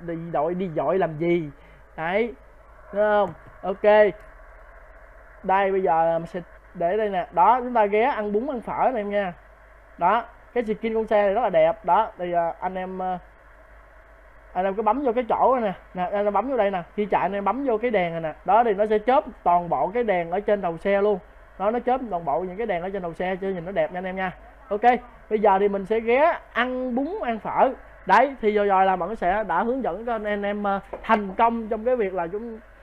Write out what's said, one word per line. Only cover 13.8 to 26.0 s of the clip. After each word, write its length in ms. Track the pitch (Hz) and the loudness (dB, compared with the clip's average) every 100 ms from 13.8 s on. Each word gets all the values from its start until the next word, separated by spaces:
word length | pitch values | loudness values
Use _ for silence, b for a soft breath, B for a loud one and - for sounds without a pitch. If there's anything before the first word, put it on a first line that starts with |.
| - - - - - - - | -20 -20 -20 -20 -20 -20 -10
anh 120 | - 190 | -4 -4
em 100 | 196 | -2
cứ 60 | |
bấm 200 | 220 247 | 0 0
vô 100 | 277 | 0
cái 120 | 226 226 | -2 -2
chỗ 260 | - 196 254 | 2 2 2
này 80 | |
nè. 100 | 214 175 - | -2 -6 -10
Nè, 160 | 185 180 202 | -6 -4 -2
anh 80 | 208 | 0
em 80 | |
bấm 160 | 202 247 | 0 0
vô 80 | 254 | 0
đây 140 | 202 | 0
nè. 120 | 190 165 - | -2 -6 -6
Khi 100 | 208 | 0
chạy 160 | 165 | 0
anh 120 | 170 | 0
em 120 | 202 196 | -2 -2
bấm 200 | 240 277 | -2 -2
vô 120 | 214 | -2
cái 140 | 240 | 0
đèn 200 | 208 170 | 0 0
này 100 | 165 | -4
nè. 120 | 160 151 170 | -8 -6 2
Đó, 180 | 208 | 4
thì 100 | 240 | 4
nó 120 | 196 214 | 2 2
sẽ 140 | 214 | 2
chớp 240 | 214 269 262 - | 2 2 0 -2
toàn 260 | 180 175 175 | 2 2 2
bộ 180 | 139 160 | -2 -2
cái 100 | 233 | -2
đèn 280 | 226 180 170 | 0 0 0
ở 80 | 180 | -2
trên 220 | 208 208 | 0 0
đầu 160 | 180 165 | -2 -4
xe 240 | 196 196 | 0 2
luôn. 180 | 208 196 - - - - | 2 0 -4 -20 -20 -4
Đó, 120 | 196 | -2
nó 80 | 240 | 0
chớp 220 | 240 254 233 | 0 -2 -2
toàn 160 | 180 160 | -6 -2
bộ 140 | 147 | -2
những 180 | 185 185 | -2 -6
cái 100 | 233 | -4
đèn 140 | 175 | -4
ở 80 | 180 | -4
trên 120 | 196 | -6
đầu 120 | 175 | -6
xe 220 | 160 185 190 | -4 -4 -4
cho 120 | 190 | -4
nhìn 180 | 185 170 | -6 -4
nó 60 | |
đẹp 200 | 190 151 | -2 -2
nha 60 | 180 | -4
anh 60 | |
em 120 | 185 190 | -8 -6
nha. 160 | 185 - - - - | -6 -8 -18 -20 -8
Ok, 140 | 208 240 247 - - - | 2 4 2 -2 -20 -6
bây 100 | 214 | 2
giờ 200 | 208 190 | 4 4
thì 80 | 208 | 2
mình 180 | 196 185 | -2 -2
sẽ 140 | |
ghé 400 | 220 | -2